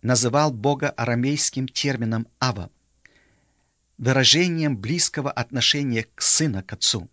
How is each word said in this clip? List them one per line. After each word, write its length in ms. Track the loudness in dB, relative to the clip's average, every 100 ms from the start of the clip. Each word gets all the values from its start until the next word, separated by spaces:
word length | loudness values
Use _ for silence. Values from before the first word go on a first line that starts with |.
называл 500 | 2 2 4 2 2
Бога 380 | 2 0 0 -2
арамейским 760 | -2 -2 0 0 0 -2 -4 -6
термином 580 | -4 -4 -2 -2 -2 -4 _
«Ава», 300 | -2 -2 -10 _ _ _ _ _ _ _ _ _ _ _ _ _
выражением 800 | 0 4 4 4 2 0 0 -2
близкого 540 | -2 -2 -2 -2 -6
отношения 760 | -4 -4 0 0 0 0 -2 -4
к 60 | -4
сына 420 | 0 2 2 -2
к 100 | -6
отцу. 360 | -4 -2 -2 -6